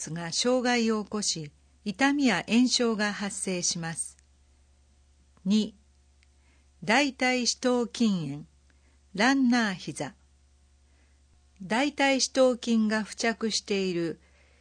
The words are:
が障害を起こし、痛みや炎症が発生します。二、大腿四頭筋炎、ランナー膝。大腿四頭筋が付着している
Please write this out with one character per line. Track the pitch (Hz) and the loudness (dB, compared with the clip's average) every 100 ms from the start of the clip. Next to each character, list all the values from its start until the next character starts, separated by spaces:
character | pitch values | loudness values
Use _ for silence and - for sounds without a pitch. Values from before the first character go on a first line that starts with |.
| - | -10
が | 160 170 | -8 -6
障 | - 247 254 | -2 0 2
害 | 247 247 226 | 2 2 2
を | 220 | 0
起 | 202 | -2
こ | 214 | -4
し、 | 202 165 147 - _ _ 208 | -4 -4 -8 -16 _ _ -8
痛 | 196 277 | 0 2
み | 285 269 | 2 2
や | 180 - | 2 2
炎 | 220 254 | 4 4
症 | - 233 214 | 2 0 0
が | 208 | -2
発 | 190 202 - | -4 -6 -6
生 | - 180 | -4 -4
し | 175 175 | -4 -4
ま | 165 | -6
す。 | 165 - - _ _ _ _ _ _ _ _ _ _ _ _ 185 | -8 -10 -14 _ _ _ _ _ _ _ _ _ _ _ _ 0
二、 | 208 214 - _ _ _ _ _ _ _ _ _ _ | 2 0 -6 _ _ _ _ _ _ _ _ _ _
大 | 156 226 294 | 0 2 2
腿 | - 254 254 233 | 0 0 2 0
四 | - | -2
頭 | 254 247 233 | 0 0 0
筋 | - 226 185 147 | 0 2 2 -2
炎、 | 143 156 _ _ _ _ _ _ | -8 -12 _ _ _ _ _ _
ラ | 185 233 | 0 2
ン | 277 254 | 4 4
ナ | 240 220 | 2 0
ー | |
膝。 | 180 - - 139 - _ _ _ _ _ _ _ _ _ _ _ _ _ - | -4 -8 -8 -10 -12 _ _ _ _ _ _ _ _ _ _ _ _ _ -16
大 | 190 220 285 | -4 0 0
腿 | 285 277 269 | 0 2 2
四 | - | 2
頭 | - 262 240 | 4 4 2
筋 | - 233 214 | 0 2 2
が | 214 | 0
付 | 208 | -4
着 | - 233 220 226 | -4 -4 -2 -2
し | 202 | -4
て | - 196 190 | -2 -2 -2
い | |
る | 170 165 - _ _ _ _ | -2 -4 -6 _ _ _ _